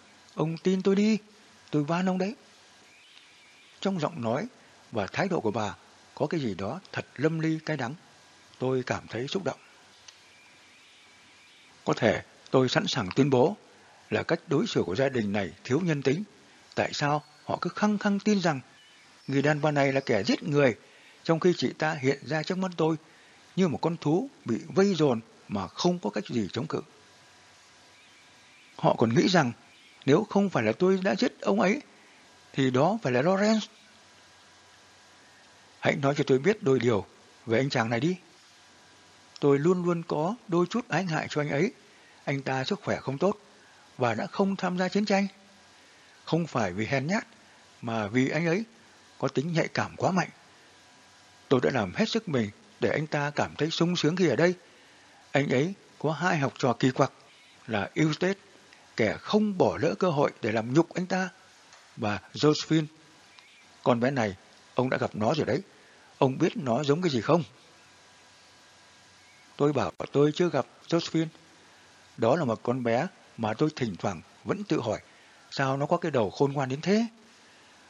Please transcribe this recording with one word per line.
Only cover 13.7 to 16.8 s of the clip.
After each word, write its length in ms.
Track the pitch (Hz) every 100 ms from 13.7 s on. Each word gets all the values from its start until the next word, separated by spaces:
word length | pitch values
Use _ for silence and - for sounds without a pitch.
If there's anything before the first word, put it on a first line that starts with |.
| - - - -
là 120 | 104
cách 180 | - 160 -
đối 200 | 143 226
xử 160 | 139
của 140 | 85 98
gia 120 | 135
đình 240 | 127 104
này 200 | 104 92 73
thiếu 160 | - 131
nhân 220 | 180 151
tính. 220 | 135 151 214 - - - -
Tại 180 | -